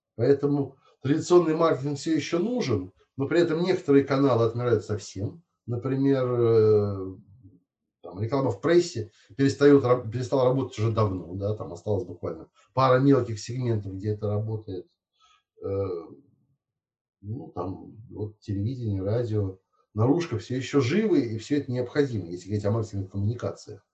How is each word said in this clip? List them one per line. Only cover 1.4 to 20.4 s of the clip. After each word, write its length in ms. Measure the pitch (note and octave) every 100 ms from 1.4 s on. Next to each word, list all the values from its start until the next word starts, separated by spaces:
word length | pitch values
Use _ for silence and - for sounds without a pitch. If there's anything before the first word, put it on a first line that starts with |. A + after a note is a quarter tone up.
| D#3+ D#3
маркетинг 420 | D#3+ C3+ C#3+ C#3
все 160 | E3 D3+
еще 220 | - E3+
нужен, 520 | A3 B3 C3+ G2+ F#2 - _ -
но 120 | C#3
при 120 | E3+
этом 220 | E3+ D#3+
некоторые 420 | F3+ - - C#3
каналы 420 | C#3 C#3 C#3 A2+ A2+
отмирают 380 | A#2 B2 G#2
совсем. 580 | - G#2 - F#2 B2+ E3+ _ _ -
Например, 580 | A#2 C3+ C3+ C#3 C3 B2+
э, 840 | A#2+ A#2 A2+ G#2+ G#2+ G2+ G2 F#2+ F#2+ - - - _ _ _ _ _
там 180 | F2+ F#2
реклама 280 | A2 C#3 C3
в 100 | -
прессе 500 | D3+ F3 E3+ A2 G2+ _ _ -
перестает 480 | C#3 C3+ C#3+ C#3
раб-, 260 | B2 G2 A2
перестала 340 | B2 A#2 C#3
работать 340 | B2+ C3+ - -
уже 140 | A2
давно, 420 | G#2+ G#2 F#2 E2
да, 200 | G2 G2 G#2+
там 160 | -
осталось 320 | E2+ G#2+ G2
буквально 440 | F2 F2 F2+ D#2+ C#2+ _ _
пара 260 | C3 C3 B2+
мелких 400 | C#3 C3 A2 G#2
сегментов, 540 | - B2+ A#2+ G#2+ G2 F#2+
где 140 | G#2+
это 160 | G#2 G#2
работает. 560 | G#2 A2 G#2+ - F2+ - _ _ _ _ _ _ _
Э, 240 | G2 G2 F#2+ E2+ E2+ - _ _ _ _ _ _ _ _ _ _
ну, 260 | G2+ C3 E3
там, 420 | - - - - G#2+ A2
вот, 300 | G2 G#2 -
телевидение, 640 | - G2 A2 B2+ A2 G2
радио, 560 | F#2+ A#2+ A2+ G#2+ G2 F#2+ _ _ _
наружка 440 | G#2+ B2 E3 E3+
все 180 | A2+